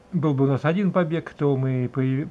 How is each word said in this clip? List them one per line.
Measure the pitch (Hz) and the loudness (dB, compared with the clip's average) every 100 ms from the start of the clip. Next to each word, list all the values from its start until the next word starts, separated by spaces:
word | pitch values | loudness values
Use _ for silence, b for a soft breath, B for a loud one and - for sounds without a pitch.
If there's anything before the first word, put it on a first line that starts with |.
| - | -6
был | 175 151 | -2 0
бы | 135 | 2
у | 139 | 2
нас | 131 147 | 2 0
один | 175 196 | 0 0
побег, | 180 165 165 160 | 2 0 -2 -6
то | - 143 135 | -2 0 0
мы | 131 127 123 | 0 0 -2
появ-, | 135 131 131 156 | -2 -2 -2 -4